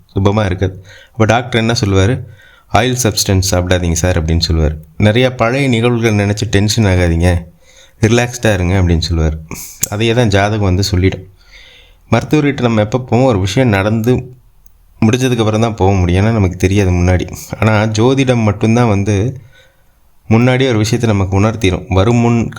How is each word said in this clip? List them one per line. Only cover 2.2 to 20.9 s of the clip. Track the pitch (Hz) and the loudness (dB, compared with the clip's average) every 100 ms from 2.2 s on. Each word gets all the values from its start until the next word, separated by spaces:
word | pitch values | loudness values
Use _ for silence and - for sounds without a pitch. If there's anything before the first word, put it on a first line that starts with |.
| 131 - - - _ | -6 -18 -20 -20 _
"ஆயில் | 101 123 123 | 0 0 0
சப்ஸ்டன்ஸ் | 110 - - 95 95 | -2 -2 0 0 0
சாப்பிடாதீங்க | 90 90 90 87 | -2 0 0 0
சார்" | 80 90 87 | 0 0 0
அப்படின்னு | 80 82 | 0 -2
சொல்லுவார். | - 82 76 78 - - | 0 0 0 -2 -10 0
நிறைய | 104 110 127 | 2 2 0
பழைய | 127 113 135 139 | 0 -2 0 0
நிகழ்வுகள் | 113 120 120 113 | 0 0 0 0
நினைச்சு | 104 101 104 104 | 0 0 -2 -2
டென்ஷன் | 98 104 117 | 0 0 2
ஆகாதீங்க, | 104 90 87 82 90 85 - - _ - - _ | 2 2 2 2 2 0 -4 -16 _ -20 -20 _
ரிலாக்ஸ்டா | 110 120 120 - 113 | 0 2 0 -2 -2
இருங்க | 98 87 98 | 0 0 2
அப்படின்னு | 87 82 | 2 0
சொல்லுவார். | - 82 80 80 - - - - - | 0 -2 -2 -4 -10 -16 -16 -12 -8
அதையே | 104 113 | -2 0
தான் | 113 117 | 0 0
ஜாதகம் | 101 104 107 | 0 0 0
வந்து | 98 90 | 0 0
சொல்லிடும். | 101 92 92 - - - _ - - - - _ _ | 0 0 0 -2 -10 -20 _ -20 -20 -20 -20 _ _
மருத்துவர்கிட்ட | 117 135 151 143 127 | -2 0 0 0 0
நம்ம | 120 110 | 0 0
எப்போ | 107 127 | 0 -4
போவோம்? | 127 113 131 | -2 0 2
ஒரு | 101 | 0
விஷயம் | 95 135 127 | 0 0 2
நடந்து | 98 101 113 113 127 127 - _ _ _ _ _ _ | 2 0 0 0 -2 -4 -16 _ _ _ _ _ _
முடிஞ்சதுக்கு | 110 123 131 120 | 0 2 0 2
அப்புறம் | 107 107 | 2 0
தான் | 113 | -2
போக | 107 95 | 0 0
முடியும். | 98 87 90 107 | 2 2 2 2
ஏன்னா, | |
நமக்கு | 113 92 90 | 2 0 0
தெரியாது | 92 101 95 | 0 0 0
முன்னாடி. | 90 90 90 - - - - | 2 2 0 -2 -10 -14 -4
ஆனா, | 107 107 | 0 0
ஜோதிடம் | 110 107 120 135 127 120 | 0 0 0 2 0 0
மட்டும்தான் | 107 101 110 113 120 | 0 0 0 2 2
வந்து | 98 98 98 117 - - - _ _ _ _ _ _ - | 0 0 -2 -2 -6 -16 -20 _ _ _ _ _ _ 0
முன்னாடியே | 113 123 123 135 | 2 4 2 0
ஒரு | 110 | 0
விஷயத்தை | 104 | 0